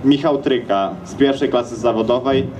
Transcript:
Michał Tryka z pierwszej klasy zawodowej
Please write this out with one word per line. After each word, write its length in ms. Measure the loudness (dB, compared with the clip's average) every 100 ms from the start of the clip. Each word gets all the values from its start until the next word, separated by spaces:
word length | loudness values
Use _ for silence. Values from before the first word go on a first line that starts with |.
Michał 340 | 4 2 2 0
Tryka 520 | 0 -2 0 -2 -2 -6
z 100 | -12
pierwszej 340 | 0 2 2 0
klasy 280 | 0 -2 -2
zawodowej 720 | 0 0 0 0 2 0 -2